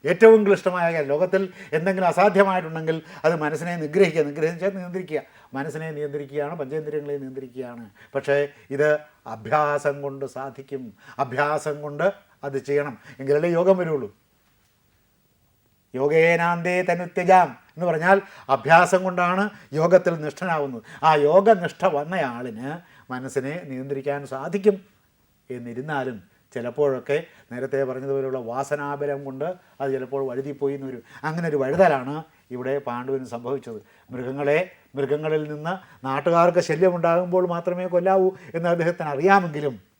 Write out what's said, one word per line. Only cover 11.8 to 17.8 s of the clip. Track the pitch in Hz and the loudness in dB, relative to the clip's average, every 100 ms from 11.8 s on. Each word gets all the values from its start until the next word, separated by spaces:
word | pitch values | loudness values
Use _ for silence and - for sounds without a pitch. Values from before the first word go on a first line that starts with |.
കൊണ്ട് | 147 143 180 196 _ _ | -8 -2 -2 -2 _ _
അത് | 143 135 | -8 -8
ചെയ്യണം, | 131 143 143 117 - - | -2 -2 -2 -8 -20 -12
എങ്കിലല്ലേ | 135 147 170 | 0 2 2
യോഗം | 170 185 185 | 2 4 2
വരുള്ളൂ. | 165 147 107 _ _ _ _ _ _ _ _ _ _ _ _ _ _ _ _ _ _ 127 | 2 -2 -6 _ _ _ _ _ _ _ _ _ _ _ _ _ _ _ _ _ _ -2
"യോഗേനാന്തേ | 143 160 165 170 170 170 170 180 | 2 6 6 4 2 0 0 0
തനുത്യജാം" | 180 175 175 - 180 185 165 120 _ | 0 -2 -2 -4 6 6 6 -2 _
എന്ന് | - | -6